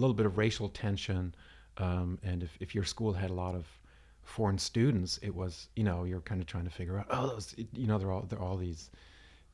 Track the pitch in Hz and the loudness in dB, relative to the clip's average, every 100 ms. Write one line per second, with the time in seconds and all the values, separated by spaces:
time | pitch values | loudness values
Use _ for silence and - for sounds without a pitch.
0 | 131 110 107 92 110 - 101 - 104 98 | 4 4 4 4 2 2 -4 -2 -2 0
1 | - 92 90 - - - - - 92 90 | 0 0 -2 -6 -18 -20 -14 -2 0 2
2 | 90 92 95 87 87 - 92 107 92 - | 0 -2 -2 -2 -4 -6 -2 0 0 0
3 | 110 92 95 92 90 90 80 - - - | 0 2 0 0 -2 -2 -6 -14 -20 -20
4 | - - - - 107 98 - 117 127 110 | -20 -20 -10 0 2 2 2 4 6 4
5 | 90 - 98 85 92 82 - - 104 87 | 2 -2 -4 -4 -4 -6 -8 0 2 2
6 | 90 92 - 92 87 90 87 - 90 98 | 0 -2 -2 -2 -2 -4 -4 -4 -2 -2
7 | - 127 131 113 - - 117 - 117 107 | 0 0 0 -4 -8 -10 -8 -2 0 2
8 | 98 95 90 104 90 95 90 80 - - | 2 -2 -2 -4 -2 -2 -4 -6 -12 -20
9 | - - - - - | -20 -20 -20 -20 -10